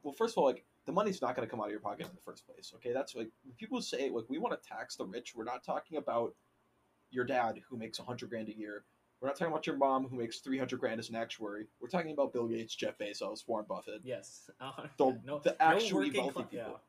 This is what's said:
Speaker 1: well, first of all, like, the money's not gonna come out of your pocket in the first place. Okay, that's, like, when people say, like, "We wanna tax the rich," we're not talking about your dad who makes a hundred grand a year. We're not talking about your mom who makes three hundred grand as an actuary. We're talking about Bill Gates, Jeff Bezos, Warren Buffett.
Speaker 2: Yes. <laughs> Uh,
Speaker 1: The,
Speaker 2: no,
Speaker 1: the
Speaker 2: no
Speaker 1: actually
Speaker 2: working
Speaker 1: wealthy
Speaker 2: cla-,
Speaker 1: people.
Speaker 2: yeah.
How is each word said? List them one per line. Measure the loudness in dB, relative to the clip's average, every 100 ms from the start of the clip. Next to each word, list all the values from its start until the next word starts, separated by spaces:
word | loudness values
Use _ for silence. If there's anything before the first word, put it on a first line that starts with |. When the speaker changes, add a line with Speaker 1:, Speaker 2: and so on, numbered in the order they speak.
Speaker 1:
well, | -8
first | 0 2
of | 6
all, |
like, | 6 4 _ _
the | 0
money's | 2 2 2
not | 0
gonna | 0 -2
come | -2
out |
of | -4
your | -4
pocket | -6 -6 -8
in |
the | -10
first | -16 -16 _
place. | -18 -18 -10
Okay, | -2
that's, | -2 -2 -6
like, | -8 _
when | -20
people | -14 -4 -4
say, | -2 -2 0
like, | -2 -2
"We | -2
wanna | -2 -4
tax | -6 -10 -8 -6
the | -6
rich," | -6 -8
we're | -6
not | -4 -4
talking | -2 -4 -2 -4
about | 0 2 0 -4 _ _ _ _ _ _ _
your | -2
dad | 2 4 4 0 -8
who | -8
makes | -6 -8
a |
hundred | -8 -6 -4
grand | -6 -6
a | -6
year. | -8 -8 _ _ _ _
We're | -2
not | 0
talking | 0
about | 0 0
your | 4
mom | 6 6 2
who | -2
makes | -4 -4
three | -2 0
hundred | 0 0
grand | 0 0
as | -2
an | -2
actuary. | -2 -4 -6 -6 -8 _
We're | -2
talking | -2 0
about | 2 2
Bill | 2 0
Gates, | 0 -4 -2
Jeff | -4 -2
Bezos, | -6 -4 -4 -6 -2
Warren | -2 -2
Buffett. | -6 -6 -10
Speaker 2:
Yes. | -6 -6 -8 -18 -20
<laughs> | -12
Uh, | -10 -8 -12 4
Speaker 1:
The, | 4 4
Speaker 2:
no, | -4 0
Speaker 1:
the | 0
Speaker 2:
no | 6
Speaker 1:
actually | 8 8 6 2 2
Speaker 2:
working | 2
Speaker 1:
wealthy | 0
Speaker 2:
cla-, | -2
Speaker 1:
people. | -6 -6
Speaker 2:
yeah. | -6 -10